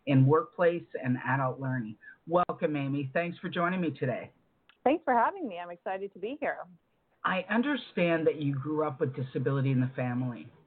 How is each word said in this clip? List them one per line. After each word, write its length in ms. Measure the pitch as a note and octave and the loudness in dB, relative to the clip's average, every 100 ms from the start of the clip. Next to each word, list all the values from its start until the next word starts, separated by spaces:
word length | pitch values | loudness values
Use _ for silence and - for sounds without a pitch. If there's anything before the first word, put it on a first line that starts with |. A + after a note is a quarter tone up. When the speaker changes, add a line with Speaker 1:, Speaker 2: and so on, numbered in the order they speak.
| - | 2
Speaker 1:
in 180 | C3+ | 6
Workplace 600 | C3 D#3+ - - F3 E3+ - - | 8 6 2 2 2 2 -4 -6
and 140 | B2+ B2 - | -4 -2 0
Adult 340 | C3+ C3 B2+ | 0 0 -2
Learning. 360 | C3+ B2+ A2 A2+ - - - | -4 -4 -4 -10 -18 -20 0
Welcome, 500 | F3 F3 D3+ E3+ D3 | 2 2 0 -2 0
Amy. 340 | C#3 C#3 C#3 | 0 -2 -2
Thanks 240 | E3+ F3 F3 | -2 -2 -4
for 100 | F3+ | -6
joining 320 | F3 E3+ F#3 | -2 0 0
me 80 | E3+ | -2
today. 400 | C3+ C3 G#2 F#2 - _ _ _ _ | -2 -2 -4 -8 -16 _ _ _ _
Speaker 2:
Thanks 200 | B3 D#4+ | 0 2
for 80 | - | 2
having 340 | A#3+ B3+ G4 C#4+ | 2 2 0 -6
me. 120 | F3 | -8
I'm 80 | F3 | -10
excited 440 | F3 - F#3+ G3 | -10 -8 -6 -8
to 40 | G3 | -8
be 200 | G3+ D4 | -8 -4
here. 200 | G3+ C#3+ F3+ F3+ _ _ _ _ - | -4 -6 -10 -18 _ _ _ _ -4
Speaker 1:
I 180 | F#3 F3+ | -2 0
understand 760 | A3 C4+ C#4 - - E3+ E3 D#3 | 0 0 -2 -4 0 2 4 2
that 140 | D3+ | 2
you 140 | C#3+ | 0
grew 320 | C#3 C#3+ D3+ D3+ | -2 -2 -2 -2
up 140 | C#3 | 0
with 140 | D3 | -2
disability 560 | C3 C3 D3+ C3 C#3 C3+ | -2 -6 -2 0 0 2
in 100 | B2+ | 2
the 100 | B2+ | 0
family. 520 | C3 B2 B2 B2+ A2+ - - | -2 -4 -2 -4 -6 -12 -20